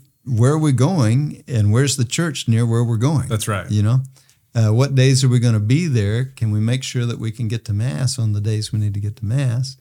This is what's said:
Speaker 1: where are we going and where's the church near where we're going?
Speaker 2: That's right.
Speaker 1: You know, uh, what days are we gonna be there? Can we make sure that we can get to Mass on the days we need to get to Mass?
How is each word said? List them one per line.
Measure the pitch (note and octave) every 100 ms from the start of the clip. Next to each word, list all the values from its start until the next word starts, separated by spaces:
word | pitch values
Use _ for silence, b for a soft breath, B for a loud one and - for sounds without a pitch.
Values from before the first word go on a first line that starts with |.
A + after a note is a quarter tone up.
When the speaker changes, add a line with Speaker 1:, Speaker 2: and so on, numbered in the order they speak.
| _ _
Speaker 1:
where | - A2+ B2
are | D#3
we | D#3
going | B2+ C3+ F#3 G#2+ B2 D3+ - -
and | A#2+ G2+
where's | A2+ C#3+ -
the | A#2
church | - E3+ - -
near | A2+ A#2+
where | A#2
we're | A#2 A2+
going? | C3 D3+ -
Speaker 2:
That's | A2 -
right. | G2+ F2
Speaker 1:
You | G#2
know, | G#2 C3 C3 b b b _ A#2
uh, | A2
what | A2 C#3 C3+
days | C3 C3
are | C3
we | B2
gonna | A#2+ A2
be | G#2 C#3 F3
there? | A#2+ G2+ A2+ C3
Can | - A2
we | G#2
make | A2 C3
sure | C3 B2+ A#2+
that | -
we | A2
can | - A2
get | A2+ -
to |
Mass | G2+ A#2+ D3 C3 -
on | A2
the | G#2
days | G#2 G#2+ G#2+
we | G#2+
need | G#2
to | G2+
get | G2+ -
to | G2+
Mass? | C3 C3+ A#2 C3 -